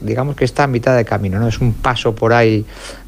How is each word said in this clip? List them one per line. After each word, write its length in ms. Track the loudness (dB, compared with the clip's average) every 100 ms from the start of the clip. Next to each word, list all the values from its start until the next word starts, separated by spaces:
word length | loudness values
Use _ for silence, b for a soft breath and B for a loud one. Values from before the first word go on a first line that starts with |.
digamos 340 | -4 -2 -2 -2
que 80 |
está 200 | -2 0
a 20 | 0
mitad 280 | 0 2
de 120 | 2 2
camino, 320 | -2 -2 0
¿no? 80 | -2
Es 100 | 0
un 140 | 0
paso 420 | 0 -2 0 -2
por 200 | 2 2
ahí 320 | 4 4 2 -2 B B B